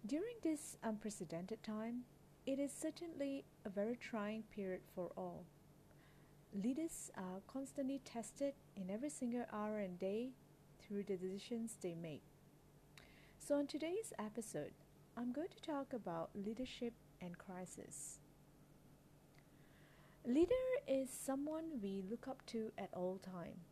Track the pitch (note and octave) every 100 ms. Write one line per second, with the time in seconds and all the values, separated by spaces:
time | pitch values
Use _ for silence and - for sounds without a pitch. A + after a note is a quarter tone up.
0 | G#3 C#4+ A4 A#4 E4 D4+ - - A3+ G#3+
1 | G#3+ - E3+ E3 F#3 A3 - G#3+ A3+ A#3+
2 | B3 - - - - C4+ C#4 - D#4+ D#4
3 | E4+ D#4+ C#4 C#4 - - A3+ F#3+ G#3 A#3+
4 | - A3+ G#3 A3 G#3+ - F#3+ F#3 - -
5 | F3 - F3+ E3 F3 - - - - -
6 | - - - - - G3+ G#3 C4+ E4 -
7 | - - F#3 F#3 - C4+ C4+ - C4 C#4
8 | - A#3 G#3+ - C#4 C#4 - - F#3 G#3
9 | C#4+ - B3 A#3+ A#3+ G#3+ G#3+ G#3+ G3 F3+
10 | F#3+ G#3 B3+ C4 - - - - - G3+
11 | G3+ F#3+ F#3 G3 - A#3 A3+ - F3+ E3
12 | E3 - - - - - - - - -
13 | - - - - - C#4+ C#4+ D4+ D#4 F#4+
14 | A4 - G#3+ G#3+ A3+ D3+ D3 - - -
15 | - - B3 B3+ F4 - - C#4+ C4+ B3
16 | G3+ E3 E3 G#3 G3+ A3+ B3+ - A#3+ A#3
17 | - - F3+ F3 - F3+ F3+ - - -
18 | - - - - - - - - - -
19 | - - - - - - - - - -
20 | - - B3 C4 F4+ B4+ B4+ B4+ - C4+
21 | C4 - - C#4 D4 D#4 D#4+ C#4+ G3 G3
22 | F#3+ A#3+ - C4 - A#3 A3 - G3 -
23 | F3+ F#3+ F#3 F3+ D#3 - E3+